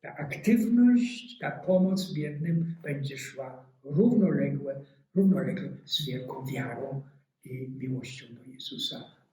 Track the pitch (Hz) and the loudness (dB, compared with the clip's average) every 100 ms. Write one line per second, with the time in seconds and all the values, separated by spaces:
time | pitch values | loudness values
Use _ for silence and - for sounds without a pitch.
0 | - - 147 143 - 233 214 240 247 240 | -14 -10 -8 -2 4 4 6 6 8 8
1 | - - - - 143 143 175 185 185 185 | 4 -4 -14 -8 -8 -6 2 4 4 2
2 | - 151 147 147 165 165 165 - 151 139 | -2 -4 -4 -4 0 0 0 -6 -6 -4
3 | 135 - - - 127 - - _ 135 147 | -4 -8 -12 -10 -10 -12 -20 _ -4 4
4 | 240 214 180 147 139 143 180 180 - _ | 4 6 4 2 0 -2 -6 -8 -10 _
5 | _ 185 190 160 - - - - - - | _ 2 4 4 0 -4 -8 -12 -8 -6
6 | 131 123 131 131 131 127 127 120 135 139 | -4 -6 -8 -10 -8 -6 -6 -6 -6 -8
7 | - _ _ _ 131 131 131 131 131 127 | -10 _ _ _ -14 -12 -10 -8 -6 -6
8 | - - 117 117 131 - - - - 120 | -8 -16 -18 -20 -20 -16 -14 -8 -8 -8
9 | - _ _ | -16 _ _